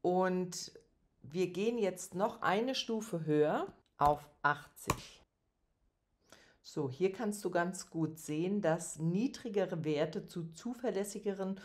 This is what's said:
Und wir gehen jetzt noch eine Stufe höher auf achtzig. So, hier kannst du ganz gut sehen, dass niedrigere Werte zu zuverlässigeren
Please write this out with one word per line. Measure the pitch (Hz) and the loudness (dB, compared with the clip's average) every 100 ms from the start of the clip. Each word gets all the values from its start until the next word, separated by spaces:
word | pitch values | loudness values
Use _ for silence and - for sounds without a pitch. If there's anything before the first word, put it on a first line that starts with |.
Und | 170 180 185 185 180 - - - _ _ _ _ | 2 4 4 2 -2 -6 -12 -16 _ _ _ _
wir | 123 165 180 | -6 -2 0
gehen | 175 214 240 | 2 0 2
jetzt | 190 180 - | 0 -2 -6
noch | 180 214 - | 0 0 0
eine | - 196 254 262 | 2 2 2 -2
Stufe | - 226 214 170 156 | -2 -4 -2 -4 2
höher | 151 151 226 381 - _ - | 4 4 2 -2 -10 _ 4
auf | 147 147 - _ | 4 4 -2 _
achtzig. | 143 143 - - - - - - _ _ _ _ _ _ _ _ _ _ _ - - _ | 0 0 -4 -10 -4 -4 -6 -20 _ _ _ _ _ _ _ _ _ _ _ -20 -20 _
So, | - - 139 | -10 -4 -2
hier | 123 185 | 2 0
kannst | 190 214 208 180 | 2 -2 -2 0
du | |
ganz | 175 175 185 - | 2 2 -2 -6
gut | 165 156 160 | -2 -2 -2
sehen, | - 151 180 202 | -6 -2 0 2
dass | 160 165 - 151 | 2 2 -2 -2
niedrigere | 160 185 269 - 247 202 185 175 151 | 0 2 0 -2 -2 0 0 0 0
Werte | 147 160 196 - | 2 0 -2 -6
zu | 175 165 | -8 -8
zuverlässigeren | - 233 247 254 190 208 208 208 190 190 190 | -8 -10 -4 -2 -2 -4 -4 -4 -2 -4 -4